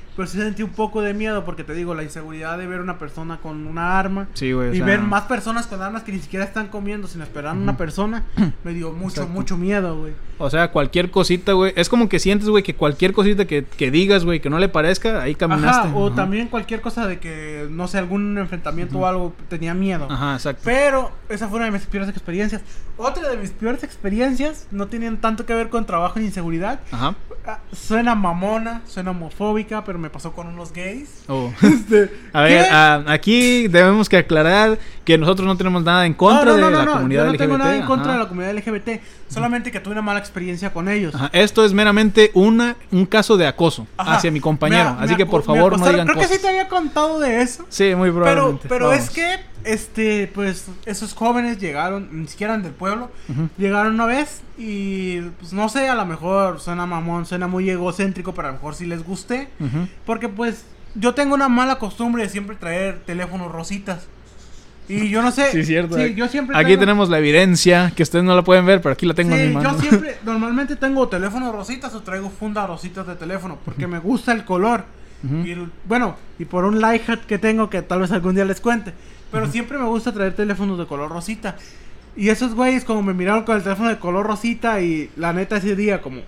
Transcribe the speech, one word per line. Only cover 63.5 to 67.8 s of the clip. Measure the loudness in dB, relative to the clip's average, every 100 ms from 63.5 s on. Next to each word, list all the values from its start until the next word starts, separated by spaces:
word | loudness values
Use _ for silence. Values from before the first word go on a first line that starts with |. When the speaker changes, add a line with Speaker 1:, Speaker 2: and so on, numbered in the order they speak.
Speaker 1:
rositas. | -8 -8 -8 -6 -10 -12 -20 -20 -20 -18 -18 -20 -18 -8
Y | -2 0
yo | 2
no | 2
sé. | 2 2
Speaker 2:
Sí, | 2
cierto. | 2 0 0 0
Speaker 1:
Sí, | 0
yo | 0 -2
siempre | -2 0 4
Speaker 2:
Aquí |
Speaker 1:
traigo | 6 6
Speaker 2:
tenemos | 6 4 4
la | 4
evidencia, | 6 6 6 6 6 6